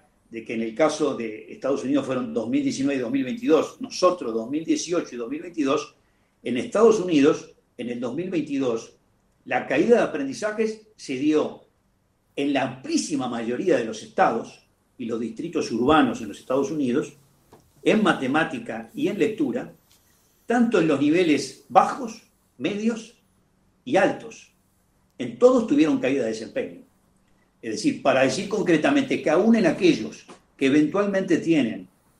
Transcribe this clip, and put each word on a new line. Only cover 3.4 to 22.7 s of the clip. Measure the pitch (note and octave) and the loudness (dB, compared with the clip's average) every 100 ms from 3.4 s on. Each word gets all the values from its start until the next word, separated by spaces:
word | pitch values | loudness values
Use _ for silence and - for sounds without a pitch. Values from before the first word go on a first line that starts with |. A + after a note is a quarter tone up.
| B2+ D#3 - - | 2 2 2 -6
nosotros | - - F3+ - B2 | -12 0 2 2 -4
dos | A2+ A2+ | -4 -4
mil | D3 | -6
dieciocho | D#3+ D3+ D#3+ E3+ - | -2 -2 0 -4 -4
y | A#2+ | -10
dos | A#2 | -8
mil | D3+ | -10
veintidós, | F3 D#3+ C3+ D3+ - _ _ _ _ _ | -10 -4 0 0 -2 _ _ _ _ _
en | A#2+ A#2+ | -6 -4
Estados | A#2+ G3+ A3 - | -2 4 6 4
Unidos, | F3+ D3+ C#3+ D#3+ - _ _ - | 2 4 4 2 -4 _ _ -12
en | A#2 | -10
el | B2 | -6
dos | B2 | -6
mil | C#3 F#3 | -6 -6
veintidós, | F3 B2+ C#3 B2+ A2+ - _ _ _ _ _ - | -4 -4 -4 -2 -4 -8 _ _ _ _ _ -4
la | B2+ - | -4 -2
caída | C#3+ G#3+ A#3 | 0 4 4
de | |
aprendizajes | D#3+ D3 C3+ A3 G#3+ G#3+ A3 A3 - _ | 4 -2 -6 -4 -6 -2 -4 -4 -16 _
se | - | -8
dio | B2+ D3+ D3+ - - _ _ _ _ _ _ _ - | -2 2 2 0 -6 _ _ _ _ _ _ _ -4
en | C#3+ | -2
la | C3+ | 0
amplísima | C3 - - D#4+ - C#3+ B2+ | -2 -6 -4 -4 -2 -4 -4
mayoría | A#2 A2+ B2 F#3+ C3 | -6 -4 -4 0 0
de | |
los | A2 A2 | 0 -8
estados | A2 - E3+ A2+ - - _ _ _ - | -10 2 2 2 -6 -16 _ _ _ -12
y | A2+ | -8
los | A#2 | -6
distritos | A#2 - - D3+ - | -6 -8 -6 -4 -2
urbanos | A2+ B2 D#3 B2+ A2 | 0 4 4 4 0
en | G#2+ | -8
los | - | -12
Estados | - C3+ C#3 | -4 -2 -2
Unidos, | D#3 C3 C3 - - _ _ _ - _ _ | -2 -2 -2 -4 -12 _ _ _ -20 _ _
en | D3+ G#3+ | 0 2
matemática | F3+ D3 B2+ D3+ D#3+ C3 A#2+ A2+ A2 | 2 0 0 0 0 -4 -10 -10 -10
y | - E3 | -4 -4
en | G3+ | 0
lectura, | C3 - C3+ A#2+ E3 - _ _ _ _ _ _ - | -2 0 -2 -4 -8 -16 _ _ _ _ _ _ -2
tanto | B3 A3+ F#3+ | 2 4 4
en | D#3+ | 2
los | C3+ | 2
niveles | D3 E3+ E3+ C3+ - - - | 2 2 4 2 0 -12 2
bajos, | A#2+ - - B3 - _ _ _ - | 2 2 -2 -10 -12 _ _ _ -8
medios | C#3+ | -6